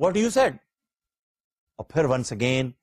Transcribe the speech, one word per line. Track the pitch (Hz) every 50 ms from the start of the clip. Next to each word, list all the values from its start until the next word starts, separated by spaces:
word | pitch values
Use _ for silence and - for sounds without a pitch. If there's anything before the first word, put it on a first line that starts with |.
| 151
what | 185 175 214
you | 220 240
said۔ | - 262 262 196 135 - - _ _ _ _ _ _ _ _ _ _ _ _ _ _ _ _ _ _ _ _ _ _
اور | - 107
پھر | - - 156 160
once | 131 131 127 117 - 123 101
again, | 120 127 131 131 131 123 120 -